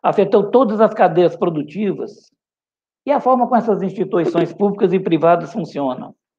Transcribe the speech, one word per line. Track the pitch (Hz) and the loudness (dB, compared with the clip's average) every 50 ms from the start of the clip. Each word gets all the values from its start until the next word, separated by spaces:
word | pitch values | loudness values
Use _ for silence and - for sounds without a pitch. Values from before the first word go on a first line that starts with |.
| - | 0
Afetou | 180 156 - 196 196 - 214 196 202 | 0 2 2 0 2 2 0 0 2
todas | - 240 262 208 208 208 | 2 2 2 2 2 2
as | 226 208 214 | 2 0 2
cadeias | - 220 180 160 170 180 165 170 | 2 2 2 4 4 2 2 2
produtivas | - - 175 165 151 139 - - 185 220 196 160 127 123 104 - _ _ _ _ _ _ _ _ _ _ _ _ _ _ _ _ _ _ | 0 -4 -2 -2 -4 -8 -8 -8 -6 -4 -4 -4 -6 -8 -12 -14 _ _ _ _ _ _ _ _ _ _ _ _ _ _ _ _ _ _
e | 262 | -2
a | 285 269 | -2 0
forma | - 247 262 247 240 | 2 2 2 2 2
como | 240 254 226 | 0 0 0
essas | 226 233 202 175 | 2 0 -2 -2
instituições | 180 190 - - - - - 180 165 - 165 170 - - - | -2 -6 -4 -4 -6 -2 -2 -2 -2 0 0 -2 -2 -2 -2
públicas | - 202 202 185 - 226 185 175 | -2 -2 -2 0 0 0 2 2
e | 190 | 0
privadas | 185 - 165 156 156 165 170 170 165 151 | 0 0 -2 2 4 4 2 2 0 -6
funcionam. | - - 170 - - 151 143 131 127 - - - - _ _ _ _ | -8 -8 -8 -8 -8 -6 -6 -6 -6 -8 -12 -18 -20 _ _ _ _